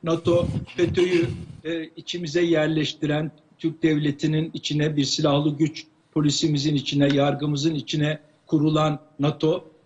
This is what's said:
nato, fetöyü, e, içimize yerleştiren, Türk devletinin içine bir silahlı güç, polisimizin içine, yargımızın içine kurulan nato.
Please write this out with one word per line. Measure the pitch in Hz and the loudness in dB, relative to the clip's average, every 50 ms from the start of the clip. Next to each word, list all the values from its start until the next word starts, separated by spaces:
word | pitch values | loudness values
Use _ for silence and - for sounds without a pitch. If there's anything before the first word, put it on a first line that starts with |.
| - | -2
nato, | 165 165 165 - - 170 175 170 - - - - - - | -2 -2 -2 2 2 2 2 2 0 -2 -4 -6 -8 -4
fetöyü, | - 175 170 - - 175 180 180 170 165 123 - - - - - - - | -2 -2 0 2 2 2 2 2 2 0 0 -4 -8 -10 -14 -16 -14 -8
e, | 156 165 165 160 156 _ | -8 -6 -6 -8 -10 _
içimize | - 160 - - 175 175 156 139 175 175 | -18 -12 -8 -8 -6 -6 -2 0 0 2
yerleştiren, | 170 165 156 151 151 160 156 151 139 - - - 147 147 151 156 160 - _ _ _ _ _ | 4 4 2 2 2 2 0 -2 -2 -4 -4 -2 -2 -2 -2 -2 -4 -8 _ _ _ _ _
Türk | - 165 151 - - | -4 -4 -4 0 2
devletinin | 160 156 147 151 147 143 143 - 156 156 156 160 165 - | 2 2 4 2 0 -2 0 -2 0 0 0 -2 -2 -6
içine | - - - 147 151 151 160 151 | -10 -8 -4 -2 0 0 0 0
bir | 147 139 | 0 0
silahlı | 135 - - 156 151 143 143 147 156 147 | 0 0 0 2 2 2 4 2 0 0
güç, | 139 160 151 - - - _ _ _ _ _ _ | 0 0 -2 -2 -6 -18 _ _ _ _ _ _
polisimizin | 156 151 147 135 - - 160 151 143 139 156 151 | 0 0 2 0 2 0 0 0 2 0 0 0
içine, | 139 123 - 151 143 143 139 143 | 0 -2 -2 0 2 2 4 4
yargımızın | 139 139 147 143 139 147 147 147 139 139 165 160 | 2 2 2 0 -2 -2 -4 -2 0 0 -2 -2
içine | 143 123 - - 151 147 151 156 156 - _ _ _ _ | -2 -6 -4 -2 -2 -2 -2 -2 -6 -10 _ _ _ _
kurulan | _ - 156 143 156 151 156 156 156 151 143 - _ _ _ | _ 0 2 2 2 2 2 2 2 0 -2 -8 _ _ _
nato. | 143 147 147 - - 156 170 180 - - _ _ _ | -2 -2 -2 0 0 0 0 0 -4 -12 _ _ _